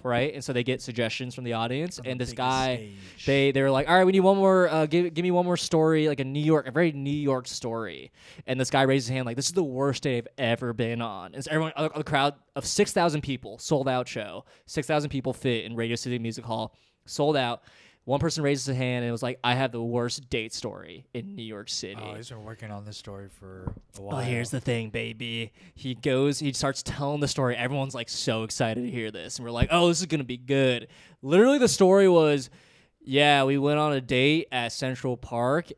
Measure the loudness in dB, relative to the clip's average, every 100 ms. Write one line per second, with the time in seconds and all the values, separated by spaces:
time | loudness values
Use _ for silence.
0 | 0 0 0 -4 -4 -2 -2 -4 -4 -4
1 | -2 -4 -8 -8 -6 -2 -2 -2 -6 -8
2 | -8 -6 -6 -2 0 0 0 -2 -6 -16
3 | -20 -8 0 4 4 4 4 4 4 6
4 | 6 6 6 6 6 6 4 2 2 2
5 | 0 0 0 2 2 0 0 2 4 4
6 | 2 0 -2 -2 4 2 2 0 0 0
7 | -4 -2 0 0 -2 -8 -6 -6 -6 -10
8 | -16 _ -20 -20 -6 -2 2 4 4 4
9 | 0 -4 -4 -4 -2 -2 -2 0 -2 0
10 | -2 -2 -4 -4 -2 0 -2 -4 -4 -4
11 | -6 -8 -12 -12 -4 -2 -2 -2 -4 -4
12 | -2 2 0 -2 _ -8 -6 0 2 4
13 | 2 0 -4 -6 -8 -14 -2 0 2 -2
14 | -2 -8 -8 -12 -16 _ _ -8 -2 -2
15 | 0 -4 -4 -4 -2 -2 -4 -6 -4 -4
16 | -4 -4 -4 -8 -8 -6 -6 _ _ _
17 | _ -2 2 2 0 -4 _ -20 -20 _
18 | -4 0 0 0 0 0 -2 -4 -2 -2
19 | -2 -4 -6 -4 -2 0 0 -2 -4 -2
20 | -2 -6 -6 -6 -4 -8 -10 -12 -16 -20
21 | -12 -12 -10 -12 -12 -12 -8 -8 -8 -10
22 | -12 -14 -16 -16 -16 -14 -12 -12 -12 -16
23 | -14 -16 -16 -20 -20 -12 -12 -12 _ -16
24 | -10 -6 -4 -2 -4 -6 -4 -4 -4 -8
25 | -8 -10 -8 -8 -8 _ -20 -14 -10 -4
26 | 0 2 2 0 -4 -2 -2 -4 -8 -6
27 | -4 -2 -2 0 0 0 -2 -2 -4 -8
28 | -10 -6 -2 -2 -2 -2 -2 0 -4 -4
29 | -6 -8 -10 -10 -8 -2 2 4 4 4
30 | 0 -4 -4 -8 0 4 4 2 -4 -20
31 | -20 _ 2 8 8 8 4 6 6 8
32 | 8 8 6 4 0 -14 _ _ _ _
33 | -2 4 6 6 4 2 2 2 2 0
34 | 0 2 4 2 0 -4 -4 -4 -6 -4
35 | -6 -6 -6 -2 0 0 -2